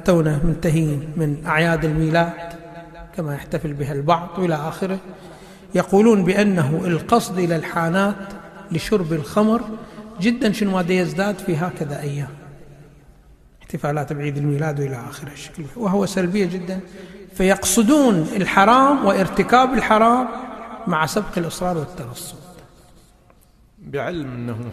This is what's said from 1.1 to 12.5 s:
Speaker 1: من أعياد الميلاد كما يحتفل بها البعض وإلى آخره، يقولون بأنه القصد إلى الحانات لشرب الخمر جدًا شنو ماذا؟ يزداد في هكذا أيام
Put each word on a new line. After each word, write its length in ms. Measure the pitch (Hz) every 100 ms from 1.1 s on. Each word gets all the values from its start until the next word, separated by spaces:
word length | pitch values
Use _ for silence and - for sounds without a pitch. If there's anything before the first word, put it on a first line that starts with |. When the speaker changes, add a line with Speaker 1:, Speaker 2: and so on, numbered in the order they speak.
| 151
Speaker 1:
من 260 | 151 147 165
أعياد 380 | 156 170 165
الميلاد 480 | 160 156 160 165 170 165 170 - - 170 170 165 170 -
كما 180 | 156
يحتفل 380 | 143 - 165 156
بها 200 | 143 143
البعض 360 | 143 143 170 175 -
وإلى 160 | 180
آخره، 440 | 156 156 - 185 190 - - - - - - -
يقولون 500 | 180 - 196 226 208
بأنه 580 | 175 202 208 180 139 160
القصد 540 | 180 160 - 233 - 180
إلى 180 | 170 165
الحانات 600 | - 175 165 185 202 202 196 - - - -
لشرب 420 | 160 - 214 165
الخمر 480 | 165 143 208 214 233 - - - - - -
جدًا 320 | 202 240 240
شنو 240 | - 202 185
ماذا؟ 160 | 175
يزداد 460 | 185 170 151 202 196
في 180 | - 160
هكذا 440 | 175 - 143 143
أيام 280 | 147 143 131 - -